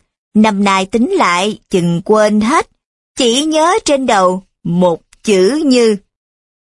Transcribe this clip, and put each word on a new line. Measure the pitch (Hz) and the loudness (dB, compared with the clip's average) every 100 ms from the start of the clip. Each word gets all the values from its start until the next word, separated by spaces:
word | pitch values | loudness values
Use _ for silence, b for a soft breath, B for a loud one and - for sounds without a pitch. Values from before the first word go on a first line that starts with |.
| _ _ _ | _ _ _
Năm | 208 220 202 | 0 2 2
nay | 202 190 190 | 0 -2 -2
tính | 226 277 | -2 -2
lại | 392 202 175 208 202 _ | 0 0 0 -4 -6 _
chừng | 185 170 170 - | -2 0 -2 0
quên | 214 214 214 | 2 2 0
hết, | 220 330 440 _ _ _ _ - | 0 -2 -4 _ _ _ _ -2
chỉ | 247 247 311 | -2 0 -2
nhớ | 311 330 427 - | 0 0 0 0
trên | 277 254 | -2 0
đầu | 208 185 185 - _ | 0 0 -2 -8 _
một | 170 175 180 165 _ _ | -6 0 0 -2 _ _
chữ | - 190 185 294 294 | -2 2 2 0 0
như." | 247 226 208 _ _ _ _ _ _ _ _ | 2 2 -2 _ _ _ _ _ _ _ _